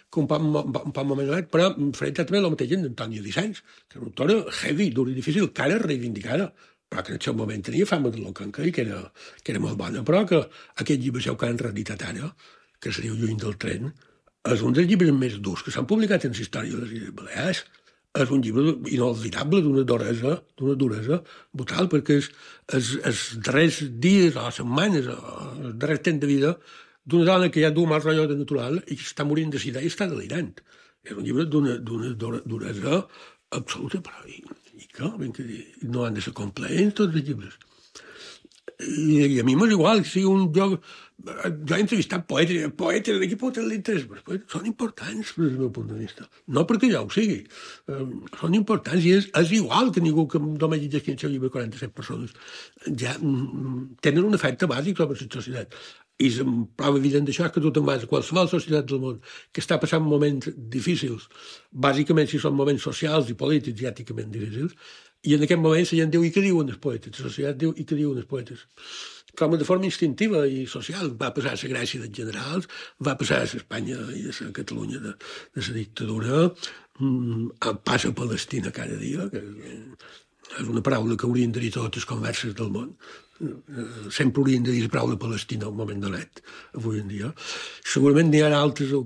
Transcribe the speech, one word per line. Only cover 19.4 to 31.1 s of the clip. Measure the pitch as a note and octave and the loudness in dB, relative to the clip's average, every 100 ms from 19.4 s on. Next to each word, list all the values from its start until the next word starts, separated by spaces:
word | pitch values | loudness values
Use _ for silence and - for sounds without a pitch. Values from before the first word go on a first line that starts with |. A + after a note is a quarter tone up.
| D3 G3 | 2 4
d'una | D3+ C3+ B2+ | 4 4 4
duresa, | A#2 A2+ A#2 B2+ F3 - - | 2 0 0 0 -2 -6 -4
d'una | C3+ C3+ | 0 2
duresa | C3 G#2+ A2+ F3+ - - _ | 2 0 -2 -2 -4 -20 _
brutal, | C3+ A#2 E3+ F3+ | -10 -4 0 2
perquè | D3 - C#3+ | 2 4 2
és, | C#3 - - - - | 2 -10 -20 -20 -4
és, | C3+ A#2 C3+ - | -2 -2 -2 -2
els | A2 - A2+ G#2 | -2 -6 -6 0
darrers | C3+ E3 - C#3+ A#2 | 4 4 2 -6 2
dies | E3+ G3 E3+ B2+ | 6 8 6 4
o | A2+ - | -4 -4
setmanes, | B2 C3+ G#3 D#3+ B2 | -2 2 2 2 0
o | A#2+ - - C3+ B2+ | -6 -12 -12 -12 -10
el | B2+ A2+ | -10 -4
darrer | D3 D3 F3+ | -2 0 0
temps | D3+ | 2
de | C#3+ | 2
vida | C#3 C#3+ F3+ - - - _ - | 4 4 0 -8 -20 -20 _ 2
d'una | E3+ E3 | 4 6
dona | F#3 F3 | 6 4
que | D3+ | 4
ja | D#3 | 4
du | D3+ E3 | 4 4
mal | D3+ | 2
rotllo | D#3 D#3 D3+ | 2 2 2
de | C#3+ | 0
natural | C#3+ C#3 A#2+ A2+ | 0 -2 0 -4
i | - D3 | -4 -10
que | - | -8
està | - D3 | -4 0
morint | D3+ D#3 | 0 0
de | C#3 | -4
sida | C3+ B2+ D#3+ | -6 -4 -4
i | |
està | - F#3+ | -2 -4
delirant. | C3 - E3+ A#2 - - - _ _ | -4 -4 -4 -6 -10 -20 -20 _ _
És | - | -12